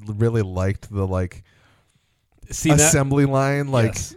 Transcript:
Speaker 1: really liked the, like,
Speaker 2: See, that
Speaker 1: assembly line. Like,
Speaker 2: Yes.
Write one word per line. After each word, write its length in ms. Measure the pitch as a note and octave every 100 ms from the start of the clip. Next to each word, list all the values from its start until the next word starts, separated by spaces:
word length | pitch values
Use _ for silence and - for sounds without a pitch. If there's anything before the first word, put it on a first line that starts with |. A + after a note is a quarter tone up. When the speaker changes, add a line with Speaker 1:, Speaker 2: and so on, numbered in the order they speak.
| G#2
Speaker 1:
really 360 | G#2 A#2 A2+
liked 480 | F#2+ F#2 F#2+ G2 -
the, 140 | G2+ F#2+
like, 380 | F#2 F#2 - - _ _ _ _ _ _ _ _ _ -
Speaker 2:
See, 200 | A2 D#3
that 100 | D3+
Speaker 1:
assembly 460 | D3+ D#3 C#3 C#3+ C#3
line. 420 | C3+ C3+ C#3+ C#3
Like, 260 | C3 A2+
Speaker 2:
Yes. 200 | - -